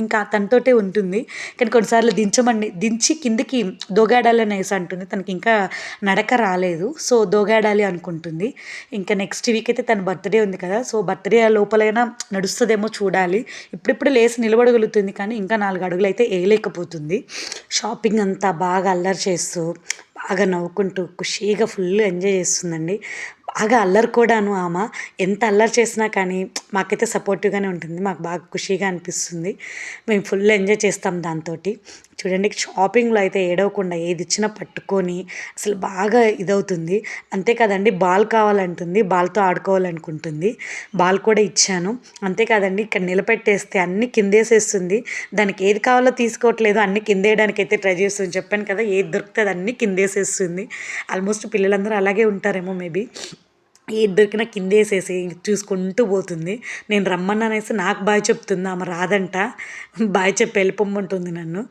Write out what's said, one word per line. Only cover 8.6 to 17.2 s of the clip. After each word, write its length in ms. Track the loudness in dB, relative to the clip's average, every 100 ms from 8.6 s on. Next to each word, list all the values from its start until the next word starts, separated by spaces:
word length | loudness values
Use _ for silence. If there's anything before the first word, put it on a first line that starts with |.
| -18 -18 -10 -8
ఇంకా 160 | -2 -2
నెక్స్ట్ 260 | -4 -4 0 0
వీక్ 160 | 0
అయితే 140 | -2 0
తన 100 | 0 0
బర్త్‌డే 320 | -4 0 2 2
ఉంది 140 | -2 -4
కదా, 140 | -4 -2
so 100 | -2 -2
బర్త్‌డే 320 | -2 2 4 6 4
లోపలైనా 460 | 4 4 4 2 -2 -4 -8 -4
నడుస్తుందేమో 540 | -4 0 0 2 -2 -2
చూడాలి. 420 | 0 0 0 0 -4 -14 -16 -6
ఇప్పుడిప్పుడు 340 | -2 2 4 4
లేసి 240 | 4 2 2
నిలబడగలుగుతుంది, 680 | 4 6 4 4 0 -2 -4
కానీ 160 | -6 -4
ఇంకా 140 | -2 0 0
నాలుగు 200 | -2 -2
అడుగులు 200 | 0 0
అయితే 140 | 2 2 2
వేయలేకపోతుంది. 840 | 4 2 2 -6 -10 -8 -6 -6